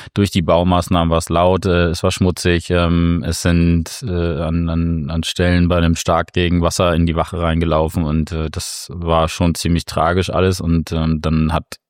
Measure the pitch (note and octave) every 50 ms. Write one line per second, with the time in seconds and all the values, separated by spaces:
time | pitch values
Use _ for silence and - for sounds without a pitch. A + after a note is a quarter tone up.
0 | - - - G#2 G2+ - - G2 D#2+ E2 E2 E2+ F2 F2+ F2+ F2 - - F#2 E2+
1 | E2 E2 E2 E2 - - F2 E2+ F2+ F2+ F#2 F2+ F2 F#2+ F2 F2 F2 E2+ D#2+ -
2 | - F#2 - - F#2+ F2+ D#2+ - - F2+ F2 E2+ - - F2+ F2 F2 E2 E2+ E2+
3 | E2+ E2+ E2+ E2+ - E2 E2 - - F2+ E2+ E2+ E2+ E2+ E2+ E2 D#2+ - - -
4 | C3 G#2 F2+ E2+ E2+ E2+ D#2+ D2+ E2 D#2+ E2 E2+ E2+ E2 E2 E2+ E2 E2+ E2 D#2+
5 | D2 C#2 E2 E2 - - - - F2 F2 F2+ F2 F2 E2+ F2 F2 E2+ E2 E2 -
6 | - - E2 E2 E2 - - F#2 F2 E2+ F2+ F2 E2 E2 - - F#2 F2 E2 E2+
7 | E2+ E2+ D#2 E2 D#2+ - F#2 E2+ E2+ E2 D#2+ E2 F2 E2 D#2 D#2 D#2+ D#2+ - F2+
8 | E2 D2 D2+ D#2+ D#2 - E2 D#2+ D#2 D#2 - F#2 - - - - - - - F2+
9 | E2+ E2 E2 D#2+ D#2+ D#2+ - - F2 E2+ D#2+ - - E2+ E2+ E2 - - - D#2+
10 | D#2 E2+ F2 F#2+ F2+ - - E2 F#2 F#2+ F2+ F#2 - E2 E2+ E2 D#2 - E2 E2
11 | D#2+ D#2+ D#2+ D#2 - D#2+ D#2+ D#2 D#2+ D#2 D#2 D#2 - - - - _